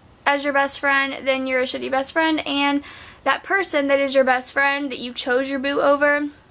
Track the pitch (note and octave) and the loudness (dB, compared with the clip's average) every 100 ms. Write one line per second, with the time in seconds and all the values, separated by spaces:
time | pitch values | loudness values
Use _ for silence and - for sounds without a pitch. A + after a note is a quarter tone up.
0 | - - C#4+ C#4+ C#4+ C#4 C#4 - C#4+ C4+ | -20 -6 -2 0 0 0 0 0 0 0
1 | C#4 - C4 C4 C4 B3+ B3+ C4+ B3 C4+ | 0 -4 -2 -2 0 0 -2 -4 -2 -2
2 | C#4 E4 D#4+ D#4 - C#4 C#4+ C#4+ - - | -2 0 0 0 -2 -2 0 0 -4 -20
3 | - - C4+ - - G4 F4 D4 C#4 C#4 | -20 -6 -2 -2 0 0 0 0 2 2
4 | C#4 C4+ C4 B3+ B3+ C#4 C#4 C#4+ C#4+ B3 | 4 4 4 2 0 0 0 0 -4 -8
5 | B3 B3 - B3+ C4+ C#4 C#4 C#4+ C#4 C#4+ | -8 -6 0 0 0 -2 -2 2 2 4
6 | D4 D4 D4 - - | 4 2 -2 -8 -20